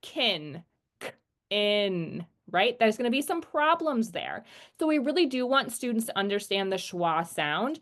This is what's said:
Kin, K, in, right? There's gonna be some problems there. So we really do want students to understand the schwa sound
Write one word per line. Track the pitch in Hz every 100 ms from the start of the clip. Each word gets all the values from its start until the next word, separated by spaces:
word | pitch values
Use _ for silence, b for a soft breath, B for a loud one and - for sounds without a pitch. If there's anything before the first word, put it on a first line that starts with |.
Kin, | - 311 247 180 151 156 170 _ _ _
K, | - - _ _ _
in, | 208 208 208 202 180 165 139 175 _ -
right? | 175 220 247
There's | 226 214
gonna | 240
be | 262
some | 285 339
problems | 320 311 302 330 320 254 220
there. | 170 64 73 - B B _
So | 320
we | 302
really | 254 294 330
do | 254 247
want | 269 262
students | - 247 226 226
to | -
understand | 202 202 208 196 196
the | 190
schwa | - 180 170 160 170
sound | - 151 156 233 320